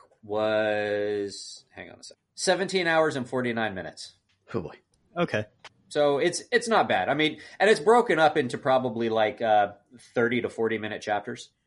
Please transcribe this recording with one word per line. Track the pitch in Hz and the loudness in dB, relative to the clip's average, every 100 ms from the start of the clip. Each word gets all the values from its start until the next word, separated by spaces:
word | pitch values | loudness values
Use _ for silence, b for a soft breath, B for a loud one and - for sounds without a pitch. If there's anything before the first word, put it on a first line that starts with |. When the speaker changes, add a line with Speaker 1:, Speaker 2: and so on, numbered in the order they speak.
| _ _ | _ _
Speaker 1:
was, | 104 104 107 107 107 104 104 104 104 104 101 98 - - - | -8 -2 0 0 0 0 -2 -2 -2 -4 -6 -10 -16 -18 -20
hang | - 87 | -20 -20
on | - | -20
a | |
sec, | - - _ - | -20 -20 _ -6
seventeen | - 180 190 190 170 | -2 0 0 -2 0
hours | 165 156 135 | 2 2 0
and | 123 | -4
forty-nine | 127 123 113 110 | -2 -2 -2 -4
minutes. | 92 80 - - - _ _ _ | -4 -10 -14 -20 -20 _ _ _
Speaker 2:
Oh | 110 | -8
boy. | 78 - _ _ _ 170 | -8 -12 _ _ _ -6
Speaker 3:
Okay. | 175 107 107 _ - - _ | -4 -4 -6 _ -20 -20 _
Speaker 1:
So | 151 147 143 | 0 2 2
it's, | 170 175 - | 0 -2 -2
it's | 233 233 | -2 2
not | 214 120 | 2 2
bad. | 104 92 | 2 0
I | 143 | 0
mean, | 151 156 B B | 0 -2 B B
and | 196 | 2
it's | 214 | 4
broken | - 240 151 160 | 6 4 4 4
up | 160 156 | 4 4
into | 127 127 | 0 -2
probably, | 139 131 123 113 117 | 0 2 0 -2 0
like, | 110 107 104 | 2 0 0
uh, | 117 107 101 - _ 123 - | 2 4 4 -2 _ -20 -6
thirty | - 117 120 | 0 0 0
to | 104 | -2
forty | - 113 110 | -2 -2 -2
minute | 107 104 | -4 -8
chapters. | - 104 - - - _ | -4 -4 -4 -12 -14 _